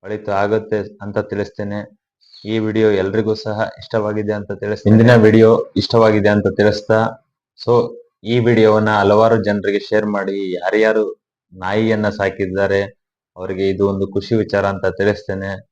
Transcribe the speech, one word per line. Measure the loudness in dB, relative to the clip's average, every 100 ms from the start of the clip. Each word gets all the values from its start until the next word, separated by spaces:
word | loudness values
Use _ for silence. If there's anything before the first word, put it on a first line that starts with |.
ಒಳಿತು | -10 -10 -4
ಆಗುತ್ತೆ | -2 0 -2 -2 -6 -6 -12
ಅಂತ | -8 -6
ತಿಳಿಸ್ತೇನೆ. | -6 -6 -8 -8 -8 -8 -12 _ _ _ _ -18 -6
ಈ | -4
ವಿಡಿಯೋ | -2 2 2
ಎಲ್ರಿಗೂ | 2 0 -2 -2 -4
ಸಹ | -6 -4 -6 -6
ಇಷ್ಟವಾಗಿದೆ | -6 -4 -2 -4 -4
ಅಂತ | -6 -8
ತಿಳಿಸ್ತೇನೆ. | -8 -6 -2 4 6
ಇಂದಿನ | 6 6
ವಿಡಿಯೋ | 6 8 6 4 0 -6
ಇಷ್ಟವಾಗಿದೆ | 0 2 4 4 2
ಅಂತ | 2 0 2
ತಿಳಿಸ್ತಾ, | 0 0 0 0 0 -6 _ _ _ _ 0
so | 0 0 -8 _ _
ಈ | -2 0
ವಿಡಿಯೋವನ್ನ | 2 4 4 4 2
ಹಲವಾರು | 2 4 4 4 2
ಜನರಿಗೆ | 0 -2 -2 -4
ಶೇರ್ | -2 -2 -2
ಮಾಡಿ, | -6 -6 -6 -6
ಯಾರ್ಯಾರು | -6 -2 0 2 0 -2 -8 _ _ _
ನಾಯಿಯನ್ನ | -12 -4 -2 -2 -2 -4
ಸಾಕಿದ್ದಾರೆ | -2 -4 -4 -6 -2 0 -2 -4 _ _ _ _ -16
ಅವರಿಗೆ | -12 -4 -4
ಇದು | 0 -2
ಒಂದು | -2 -4
ಖುಷಿ | -6 -2 -2
ವಿಚಾರ | 0 -2 -2
ಅಂತ | -2 -6
ತಿಳಿಸ್ತೇನೆ. | -2 -2 -2 -6 -10 -8 -12 _